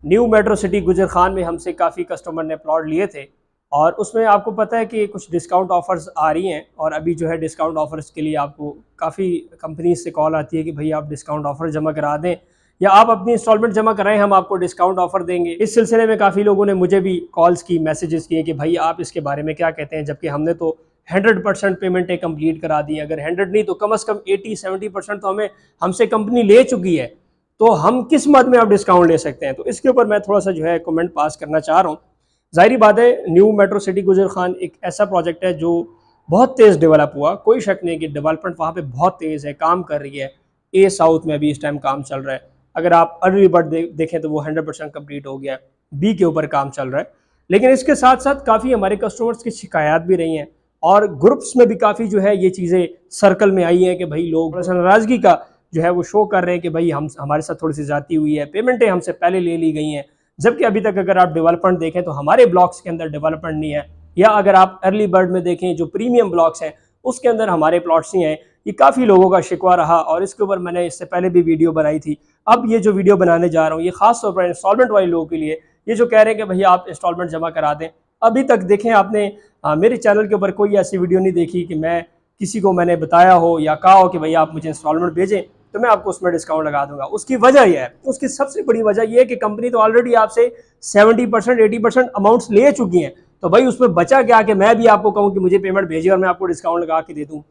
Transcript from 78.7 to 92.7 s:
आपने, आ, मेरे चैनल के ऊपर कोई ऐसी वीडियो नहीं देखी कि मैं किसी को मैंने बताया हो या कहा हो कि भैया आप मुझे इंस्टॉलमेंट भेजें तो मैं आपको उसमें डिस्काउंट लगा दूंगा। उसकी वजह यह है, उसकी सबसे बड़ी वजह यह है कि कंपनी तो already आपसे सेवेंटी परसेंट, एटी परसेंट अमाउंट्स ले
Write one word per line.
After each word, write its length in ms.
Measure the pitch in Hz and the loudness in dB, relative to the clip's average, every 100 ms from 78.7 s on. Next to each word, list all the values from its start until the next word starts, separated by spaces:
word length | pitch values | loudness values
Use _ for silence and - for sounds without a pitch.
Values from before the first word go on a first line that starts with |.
| 202 220 | 0 2
आपने, 400 | 220 202 208 202 208 _ _ 151 | 2 2 -2 -4 -8 _ _ -4
आ, 100 | 151 | 0
मेरे 220 | 202 240 | 0 2
चैनल 300 | 233 202 214 | 0 2 2
के 80 | 202 | -2
ऊपर 160 | 190 | -2
कोई 240 | 190 208 202 | -2 0 0
ऐसी 220 | 180 196 | -2 -2
वीडियो 220 | 180 185 | -2 0
नहीं 140 | 190 | 0
देखी 300 | 175 170 180 | 0 -2 -4
कि 120 | 170 160 | -6 -6
मैं 300 | 160 170 165 _ _ _ | -4 -4 -6 _ _ _
किसी 180 | 196 226 | -8 -2
को 120 | 196 | 0
मैंने 220 | 180 175 170 | 0 0 0
बताया 380 | 156 170 180 | 2 4 6
हो 240 | 180 170 165 | 6 4 0
या 160 | 156 156 | -2 0
कहा 180 | 185 | 6
हो 140 | 190 185 | 6 6
कि 80 | 180 | 0
भैया 240 | 156 160 | -2 0
आप 120 | 156 | 0
मुझे 160 | 160 156 | -4 -10
इंस्टॉलमेंट 440 | 151 156 160 175 | -8 -4 -2 -2
भेजें 280 | 156 190 202 - _ _ | -2 -2 -2 -6 _ _
तो 60 | 202 | -4
मैं 100 | 240 | 2
आपको 200 | 208 196 | 2 0
उसमें 220 | 180 180 | -4 -2
डिस्काउंट 340 | 170 - 160 151 | -4 -4 -4 -2
लगा 160 | 147 143 | -4 -6
दूंगा। 200 | 143 139 | -8 -10
उसकी 300 | 208 - 254 | -10 -6 2
वजह 260 | 240 277 | 6 6
यह 200 | 226 156 | 6 4
है, 120 | 127 _ 170 | -4 _ -8
उसकी 220 | - 254 | -6 -6
सबसे 340 | - 277 359 | -4 -6 -4
बड़ी 200 | 277 226 | -2 0
वजह 220 | 220 208 | 0 0
यह 160 | 226 233 | 0 2
है 60 | 254 | 2
कि 100 | 240 | 0
कंपनी 340 | 214 208 240 | -6 -4 -4
तो 100 | 240 | 2
already 360 | 220 226 240 233 | 4 4 2 2
आपसे 360 | 214 233 240 - _ _ | 2 0 -2 -2 _ _
सेवेंटी 440 | - 202 214 233 247 | -2 4 4 4 2
परसेंट, 340 | 233 208 247 | -2 0 2
एटी 200 | 214 226 | 2 2
परसेंट 300 | 226 240 247 | 0 0 0
अमाउंट्स 400 | - 202 226 - | 0 2 2 2
ले 200 | 202 269 | 4 4